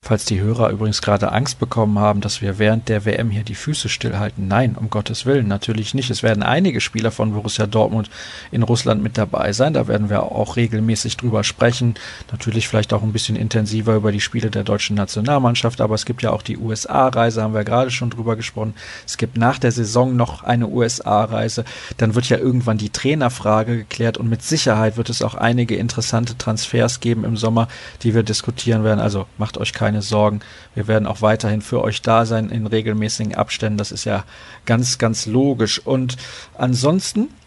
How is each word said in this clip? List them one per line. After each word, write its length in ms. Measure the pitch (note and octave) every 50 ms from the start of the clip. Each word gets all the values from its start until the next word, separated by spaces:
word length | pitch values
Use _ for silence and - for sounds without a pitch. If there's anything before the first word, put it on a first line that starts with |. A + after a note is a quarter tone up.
Falls 220 | - - - G#2 -
die 160 | - A2 F#2+
Hörer 300 | G2 G#2 A2+ A#2+ A#2 -
übrigens 320 | G2+ G2+ A2 G#2+ G#2 -
gerade 280 | - - G#2 G2+ G2+ -
Angst 280 | - G#2+ C3+ D#3+ - -
bekommen 400 | - A#2+ - A#2+ A2 G#2+ G#2 G2+
haben, 240 | G#2 G#2+ G#2 G2+
dass 180 | G2+ G#2+ - -
wir 180 | G#2+ G2+ G2 G2+
während 300 | G#2+ G#2+ A2 A2+ A2 -
der 160 | A2 G#2 G2+
W 80 | A2
M 160 | - - A#2 A2+
hier 140 | G2+ G#2+
die 120 | G#2+ A2+ G#2+
Füße 360 | - - - D3+ - - A2+
stillhalten. 580 | - - - - - G2+ G#2 G#2 - - G2 F#2+
Nein, 260 | G2+ G#2+ A2+ A2+ G#2+ -
um 80 | A2 G#2+
Gottes 380 | - G#2+ G#2 - A2+ - -
Willen, 200 | B2+ C#3 C#3+ A#2+
natürlich 460 | G2+ G2 G2+ - - A2+ G#2+ G#2+ G#2
nicht. 160 | - C3+ C3 B2
Es 140 | B2 -
werden 200 | - A2+ A2 G#2
einige 380 | G#2 - A#2+ D#3 F#3+ F#3+ C3 B2
Spieler 300 | - - - A2+ A2 A2+
von 240 | - - A2+ A2 G#2
Borussia 320 | G#2+ - A2 - - G#2+
Dortmund 420 | G#2 A2 A#2 A2 - - A2 G#2 - - - - - - - - -
in 120 | - A#2
Russland 400 | A#2+ - A#2+ A#2+ - B2 A2+ G#2
mit 160 | - A2+ - -
dabei 340 | G#2+ - - - - -
sein. 220 | G#2 A2 B2+ D3+ D#3+
Da 140 | C3+ B2 -
werden 200 | A2 G#2 G#2 G2+
wir 140 | G#2 G2+
auch 340 | - - - A2 G#2+ - -
regelmäßig 640 | A#2+ A#2 A2 A2+ G#2+ A2 A2+ A2+ - - A2+ - -
drüber 260 | B2+ A#2+ A2 G#2+ G#2
sprechen. 520 | - - - A#2+ A#2+ A#2+ - B2 A#2 A2 - - - - - - -
Natürlich 340 | - G#2 - A#2+ G#2+ A2+ G#2+
vielleicht 280 | - - A2 G#2+ - -
auch 80 | G#2
ein 100 | G2+ A2
bisschen 240 | G#2+ A2+ - - G#2+
intensiver 580 | - A2+ A2+ - A#2 G#2+ G#2+ G#2 A2 G#2+ A2+ A2
über 160 | G#2+ G#2 G#2+
die 120 | G2+ G#2
Spiele 280 | - - - A#2+ A2 A2
der 140 | G#2+ G#2+ G#2
deutschen 320 | G#2 G#2 G#2 - - G#2
Nationalmannschaft. 840 | G#2 G2+ - - A2 G#2 - D3 C#3 B2+ A#2+ A#2+ - - A#2 A#2 -
Aber 140 | A#2 G#2+ A2
es 100 | G#2+ -
gibt 160 | - B2 B2
ja 80 | - A2
auch 100 | A2+ A2
die 160 | - - A2+
U-S-A-Reise, 840 | - A2+ A2+ A2 G#2+ - - C#3+ C#3 C3 C3 B2+ B2 A#2 A#2 A2 A2+
haben 100 | A2 G#2+
wir 120 | G#2+ G#2+ G#2
gerade 260 | G#2+ A#2 A#2+ C3+ B2+
schon 180 | A#2+ - B2 A#2
drüber 280 | A#2 A#2+ A2+ A#2 A2+
gesprochen. 360 | A2 A2+ - - G#2+ G#2+ G#2+ G2+ - - - - - -
Es 120 | - - -
gibt 180 | A#2 - -
nach 220 | - A2+ B2 C3+ -
der 120 | - B2
Saison 460 | A2 A#2+ A#2 G#2 G#2+ B2 B2+ C3 B2+
noch 260 | B2 A#2+ - D2+ -
eine 240 | - - A#2+ A#2+ A#2
U-S-A-Reise. 1000 | G#2 G#2 B2 A#2+ A#2 - - - - G#2 G#2 A2 A2 A2+ A2 A2 A2+ - - A#2+ - - - - - - -
Dann 160 | A#2+ A2 G#2+
wird 160 | B2 B2 -
ja 80 | B2 -
irgendwann 400 | - C3 B2+ B2 B2 B2 A2 G#2
die 100 | G#2 G#2
Trainerfrage 880 | - - - C3 D3 D#3 C#3 A#2+ B2 - - G#2+ G#2+ A2 A2 A#2 A#2+
geklärt 400 | A#2 A2 - - - A#2 A#2 A2
und 140 | - A#2 A2+
mit 120 | A2+ A2+
Sicherheit 540 | - - D#3 D#3 - - A2 A2 A2 A2 G#2+
wird 140 | A#2 A#2 -
es 100 | A#2 -
auch 140 | A#2 G#2+ -
einige 420 | - - A#2 A#2+ B2 A#2+ A2+ A2
interessante 640 | F2+ G2+ A#2+ - - - - - A2+ A#2 A#2 A2+ -
Transfers 600 | - - A2 G#2+ - - - B2 A#2 A#2+ B2 -
geben 240 | - A#2+ A#2 A2 G#2
im 120 | A2+ A#2
Sommer, 320 | G#2+ A2+ A2+ A2+ A#2 A2+ A2+ - - - - - -
die 120 | - A#2 A2+
wir 80 | A#2
diskutieren 600 | A2 A2 G#2+ - - - B2 - - A#2+ A2+ A2
werden. 180 | G#2+ A2 G#2+ G2+
Also 260 | A2+ G#2+ G2+ G2+ F#2+ - -
macht 220 | - G#2+ G#2+ - -
euch 160 | - - -
keine 160 | - G#2+ G#2+
Sorgen. 480 | G#2 G#2+ G2+ G#2 A2+ G#2 G#2 G#2+ G#2 G#2 - - - - - - _
Wir 100 | A#2 G2+
werden 220 | G2+ A2 A2 G#2+ -
auch 120 | - -
weiterhin 420 | G#2 G#2+ A2 A2 - G#2 G#2 G#2+
für 200 | G2+ - - B2
euch 180 | - A2 G2+ -
da 240 | - A#2 A2+ A2+ A#2
sein 260 | A2 A#2 A2 A2 G#2
in 180 | A2 A2+ G#2+ G#2+
regelmäßigen 640 | A2+ A2 G#2+ A2 G#2+ G#2+ G#2+ G#2+ - - A2 G#2+ -
Abständen. 420 | - G#2 - - - - G#2+ G#2
Das 140 | G#2 G#2 -
ist 140 | - - -
ja 180 | - G#2 G2+ - - - - - - - - -
ganz, 340 | - A#2 A#2 B2+ B2 - -
ganz 280 | - A2+ A2+ A2 -
logisch. 580 | A2+ G#2+ B2+ C3+ C#3+ C3+ A#2+ A2+ G#2 - - -
Und 320 | - C3+ C3 C3 B2 B2+ - - - - - - - -
ansonsten 720 | - B2 B2 B2+ B2 B2+ D3 D#3+ F#3+ - - - G#3 A3+ D4+ - - _